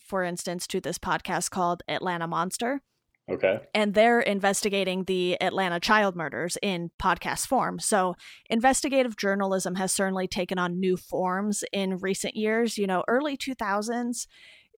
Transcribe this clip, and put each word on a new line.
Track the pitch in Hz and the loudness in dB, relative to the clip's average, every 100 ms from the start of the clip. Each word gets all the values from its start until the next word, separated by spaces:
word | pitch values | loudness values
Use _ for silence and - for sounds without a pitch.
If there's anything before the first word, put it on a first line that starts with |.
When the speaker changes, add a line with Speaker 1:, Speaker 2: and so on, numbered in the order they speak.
Speaker 1:
for | - 190 | -4 -2
instance, | 180 175 - 175 - | 0 -2 -6 -6 -4
to | 190 | -4
this | 156 170 | -4 -6
podcast | - 160 - 170 - | -2 -2 0 -2 -2
called | 190 175 175 - | 0 0 0 -4
Atlanta | 151 185 175 170 | -4 -2 -4 -2
Monster. | 165 180 - 240 277 - _ _ _ - | -2 -2 -2 -2 -4 -8 _ _ _ -6
Speaker 2:
Okay. | 92 95 107 - | 0 2 0 -2
Speaker 1:
And | 208 208 | 0 2
they're | 202 226 233 | 6 6 6
investigating | - 196 196 196 214 196 185 185 180 | 2 2 2 2 0 0 0 -2 0
the | 185 180 175 | 0 0 0
Atlanta | 185 160 190 170 | 0 0 0 0
child | - 214 202 180 | 4 4 4 0
murders | 151 110 170 - | -6 -4 -4 -2
in | 202 175 170 - | -2 -2 -4 -2
podcast | 190 170 170 131 - | 0 0 -2 -4 0
form. | - - 180 | 0 0 -2
So | - 208 185 170 - - - | 0 2 2 -2 -14 -20 -4
investigative | 233 254 262 302 269 247 208 | 2 4 2 2 2 2 0
journalism | 202 196 196 190 180 185 | 0 0 0 0 0 -2
has | 190 | -2
certainly | - 190 190 185 | 0 0 0 -2
taken | - 180 185 | -2 -2 0
on | 180 175 | 0 0
new | 190 180 | 0 0
forms | - 175 180 185 208 202 - | -2 -2 0 0 0 -2 -2
in | 202 190 185 | -2 -2 -2
recent | 190 196 202 - | -2 -2 -4 -2
years. | 214 220 233 - | 0 2 0 0
You | 196 | 0
know, | 185 - | 0 2
early | 240 294 277 | 2 2 -4
two | - | -6
thousands, | 262 214 202 214 240 240 240 - - - - _ | -4 -2 0 0 -2 -4 -6 -10 -16 -20 -20 _